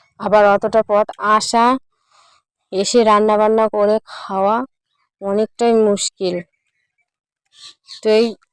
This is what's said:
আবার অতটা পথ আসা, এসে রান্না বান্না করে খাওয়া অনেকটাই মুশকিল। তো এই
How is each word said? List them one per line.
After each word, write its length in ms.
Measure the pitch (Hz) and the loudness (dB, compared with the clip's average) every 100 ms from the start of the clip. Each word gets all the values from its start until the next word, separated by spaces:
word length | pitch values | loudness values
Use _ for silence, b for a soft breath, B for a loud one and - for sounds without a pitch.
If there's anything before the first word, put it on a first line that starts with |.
| _ - | _ -12
আবার 280 | 208 208 202 | 0 4 4
অতটা 380 | 202 220 220 214 | 2 0 -2 0
পথ 220 | 208 214 - | 0 -2 -4
আসা, 600 | 202 214 - 233 233 262 - b b b b b _ _ _ | -2 0 0 0 0 0 -6 b b b b b _ _ _
এসে 280 | 190 196 240 | -6 0 2
রান্না 320 | 220 208 214 208 | 4 2 2 2
বান্না 280 | 214 220 220 | 2 2 0
করে 280 | 208 208 214 - | 0 0 0 -4
খাওয়া 500 | - - 190 196 226 262 _ _ _ _ _ | -16 -10 -4 -2 -2 -6 _ _ _ _ _
অনেকটাই 520 | 196 202 220 - 233 226 214 | -6 -4 -4 -2 0 2 2
মুশকিল। 480 | 202 - - 185 180 175 _ _ _ _ _ _ _ _ _ _ B B B - - | 0 -4 -6 -6 -6 -10 _ _ _ _ _ _ _ _ _ _ B B B -20 -8
তো 80 | 220 | 0
এই 160 | 214 233 214 _ | 0 0 -4 _